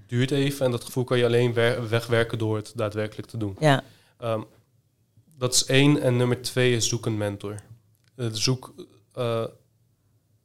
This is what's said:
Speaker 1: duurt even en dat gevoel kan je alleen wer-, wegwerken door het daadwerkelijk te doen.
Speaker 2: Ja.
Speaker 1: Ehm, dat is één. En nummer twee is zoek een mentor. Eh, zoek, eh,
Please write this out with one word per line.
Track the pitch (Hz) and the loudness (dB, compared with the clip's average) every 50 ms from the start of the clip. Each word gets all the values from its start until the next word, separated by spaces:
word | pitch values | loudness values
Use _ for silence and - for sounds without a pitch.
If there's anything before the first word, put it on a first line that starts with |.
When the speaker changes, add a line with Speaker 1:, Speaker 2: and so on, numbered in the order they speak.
| - | -10
Speaker 1:
duurt | - 123 120 127 135 | -4 -2 -2 0 0
even | 147 139 139 143 139 - 135 | 0 0 0 -2 -2 -2 -2
en | 127 | -2
dat | 120 117 - | -2 -2 -6
gevoel | - - 131 123 | -4 -4 -4 -2
kan | - 131 123 | 0 2 2
je | 120 | 4
alleen | 120 117 117 120 120 113 | 4 4 4 4 4 4
wer-, | 117 117 120 127 117 120 110 | 4 2 2 2 0 -2 0
wegwerken | 113 117 - - - 113 117 113 - 110 | 0 -2 0 2 2 2 2 2 0 -2
door | 113 107 107 | -2 -2 -2
het | 107 104 - - | -2 -4 -8 -6
daadwerkelijk | 120 110 107 104 107 107 107 110 - 101 - | -4 -4 -4 -2 -4 -6 -6 -8 -12 -14 -12
te | - | -8
doen. | 113 107 101 95 - | -6 -6 -6 -4 0
Speaker 2:
Ja. | 151 151 139 127 - - - _ _ _ _ _ | 2 2 2 2 0 -8 -18 _ _ _ _ _
Speaker 1:
Ehm, | 120 117 113 107 - - _ _ _ _ _ _ _ _ _ _ _ _ _ _ _ _ _ - | -6 -4 -4 -4 -6 -10 _ _ _ _ _ _ _ _ _ _ _ _ _ _ _ _ _ -6
dat | 127 123 - | -4 0 0
is | - - | 0 0
één. | - 135 135 143 147 147 147 | 4 4 6 6 6 4 4
En | - 131 123 | 2 0 2
nummer | 120 123 123 123 123 - | 2 2 0 0 -2 -4
twee | - - 131 123 127 123 | -4 0 2 2 2 2
is | 117 107 - | 2 0 -2
zoek | 123 113 - | -2 -4 -4
een | 120 110 | -4 -4
mentor. | 107 104 104 101 98 - 101 104 104 - - - - _ _ _ _ _ _ _ | -2 -4 -4 -6 -8 -10 -12 -12 -12 -16 -20 -20 -20 _ _ _ _ _ _ _
Eh, | - 123 113 107 | -8 -8 -6 -4
zoek, | 107 - 131 127 127 - - - - - - _ _ _ _ _ | -2 0 0 0 0 -4 -14 -18 -20 -20 -20 _ _ _ _ _
eh, | 127 123 117 117 113 113 113 - _ _ _ _ _ _ _ _ _ _ _ _ _ _ _ _ _ | -6 -4 -4 -2 -4 -4 -6 -10 _ _ _ _ _ _ _ _ _ _ _ _ _ _ _ _ _